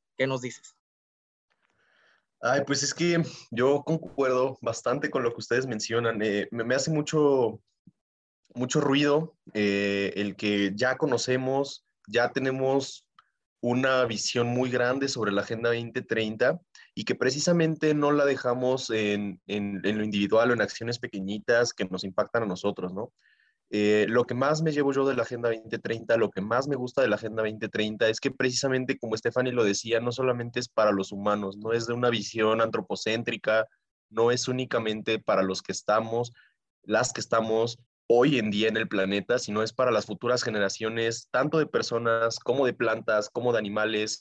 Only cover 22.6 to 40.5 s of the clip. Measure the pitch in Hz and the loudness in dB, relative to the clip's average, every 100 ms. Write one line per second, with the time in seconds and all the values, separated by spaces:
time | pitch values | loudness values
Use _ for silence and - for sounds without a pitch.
22.6 | 101 98 92 92 120 _ _ _ _ _ | -4 -4 -6 -8 -10 _ _ _ _ _
23.6 | _ - 208 208 202 117 120 123 135 156 | _ 0 4 4 4 2 2 0 0 2
24.6 | 160 147 139 135 135 123 113 123 117 113 | 0 2 2 2 2 0 -2 -2 -2 -2
25.6 | 113 110 - 113 - 117 104 - 101 120 | -4 -8 -4 -4 0 2 2 -2 -2 0
26.6 | 135 139 123 - 127 104 113 110 110 107 | 0 -2 -2 2 2 2 -2 -4 -4 -4
27.6 | 104 104 107 107 113 110 135 131 127 127 | -6 -2 -2 0 0 2 -2 0 0 0
28.6 | 139 131 127 - 113 110 120 123 127 123 | 0 0 -2 -4 -4 -4 -2 -2 0 2
29.6 | 107 101 113 113 120 120 131 120 117 123 | 2 2 0 -2 0 0 0 -2 -4 -6
30.6 | 123 - 107 101 95 101 101 104 101 101 | -4 2 2 2 -2 -4 -2 -2 -2 -6
31.6 | 107 117 117 120 123 117 98 110 110 113 | -2 -2 -2 0 0 0 -2 0 2 2
32.6 | 113 110 98 - - 113 117 117 - 110 | 2 -2 -4 -4 -2 -2 -2 -4 0 2
33.6 | 110 _ _ _ _ 107 117 120 - 127 | 0 _ _ _ _ 2 2 2 0 -4
34.6 | 127 120 110 110 107 110 - 98 95 92 | -2 -2 -2 -4 -2 -2 0 0 0 -2
35.6 | - 95 - 104 113 117 120 - _ _ | -6 -6 0 0 0 -2 -4 -10 _ _
36.6 | _ _ - 110 123 - 110 113 113 110 | _ _ -2 0 0 -4 -2 0 2 0
37.6 | 117 120 _ _ - 117 139 135 107 101 | 0 -4 _ _ 2 4 6 4 0 0
38.6 | 110 110 107 101 95 101 101 120 - 104 | 0 0 -2 0 0 0 0 -2 -2 -2
39.6 | 110 - 127 113 101 104 120 123 - | -2 0 2 2 0 -4 -2 -2 -2